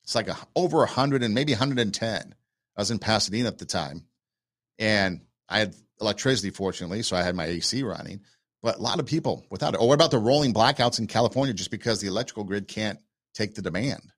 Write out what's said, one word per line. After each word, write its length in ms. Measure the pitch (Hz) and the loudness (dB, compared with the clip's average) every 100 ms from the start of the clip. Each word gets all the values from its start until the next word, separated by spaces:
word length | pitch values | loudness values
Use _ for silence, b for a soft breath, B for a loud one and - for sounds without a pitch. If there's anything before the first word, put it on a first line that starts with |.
It's 120 | - 120 | -2 -4
like 140 | 95 | -2
a, 80 | 85 - - | -8 -4 0
over 260 | 180 156 | 2 4
a 60 | 117 | 4
hundred 340 | - 139 135 | 4 2 2
and 140 | 117 110 | 2 2
maybe 180 | 151 | 2
a 40 | 113 | 0
hundred 200 | 135 127 | 0 2
and 160 | 107 | 0
ten. 400 | - 113 98 - - _ _ _ - | 0 -4 -4 -8 -20 _ _ _ -6
I 60 | |
was 80 | 101 | -4
in 80 | 113 | -2
Pasadena 520 | 107 110 - 107 120 | 0 0 0 -2 -2
at 100 | - | -4
the 60 | 85 | -6
time, 420 | 92 73 73 - _ _ _ _ _ _ - | -6 -6 -10 -18 _ _ _ _ _ _ -2
and 420 | 110 104 95 85 _ _ _ | 2 2 2 -2 _ _ _
I 120 | 104 | -2
had 160 | 104 - _ _ | -2 -4 _ _
electricity, 480 | 107 101 131 127 95 | -2 0 0 0 -2
fortunately, 540 | - 95 87 87 104 | -4 -6 -4 -8 -6
so 120 | 113 90 | -2 0
I 60 | |
had 140 | 90 90 | 0 -2
my 100 | 80 | -4
A 140 | 87 | -4
C 220 | - 120 | -2 -2
running. 380 | 123 80 - 101 b b b _ | -4 -6 -10 -14 b b b _
But 140 | 113 - | -4 -2
a 40 | |
lot 180 | 117 170 | -2 -2
of 60 | 131 | -2
people 400 | 156 143 85 - | -2 -2 -6 -8
without 240 | 95 147 117 | -4 -2 2
it. 40 | |
Oh, 60 | 117 | 4
what 80 | |
about 160 | 143 165 | 6 6
the 80 | 127 | 4
rolling 380 | 107 143 143 110 | 4 4 4 4
blackouts 420 | 120 139 120 117 | 4 4 0 2
in 80 | 107 | 0
California 480 | 113 117 123 139 | 2 2 2 -2
just 160 | 98 95 | -2 -6
because 320 | 107 120 104 | -4 -2 -2
the 60 | 101 | 0
electrical 360 | 95 131 - | -2 -2 -6
grid 240 | 101 101 98 | -6 -6 -6
can't 320 | - 107 - _ _ _ - | -6 -6 -6 _ _ _ -6
take 180 | 104 | -4
the 80 | 107 | -4
demand? 400 | 90 87 135 107 - | -6 -2 -4 -6 -12